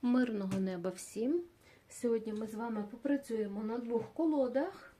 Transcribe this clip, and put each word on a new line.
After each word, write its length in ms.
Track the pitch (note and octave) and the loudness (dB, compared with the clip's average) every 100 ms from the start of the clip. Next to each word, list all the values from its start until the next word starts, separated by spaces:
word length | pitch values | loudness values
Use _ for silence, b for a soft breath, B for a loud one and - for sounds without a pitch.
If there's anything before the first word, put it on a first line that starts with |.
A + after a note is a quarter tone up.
| B3 | 4
Мирного 540 | B3 A#3+ A3 G3 F#3+ | 4 4 0 0 2
неба 300 | F#3+ F3+ F3 | 0 0 -4
всім! 520 | F#3 - - A#3 E4+ F4 - b b b | -4 -8 -2 2 2 0 -14 b b b
Сьогодні 440 | - A#3+ A3+ A3 | -4 2 2 0
ми 140 | G#3+ A3 | -6 -4
з 60 | |
вами 300 | G#3+ A#3 G#3+ G3+ | -4 -4 -4 -4
попрацюємо 720 | B3 C#4+ C#4+ - A3+ G3+ G3+ | -4 0 0 0 -2 -2 -2
на 140 | A3 A#3 | -2 -4
двох 360 | A#3 A#3 A3 | 0 -2 -2
колодах. 800 | - D#4+ D4+ B3+ A#3+ E4 - - - | 0 2 4 4 2 -2 -4 -18 -20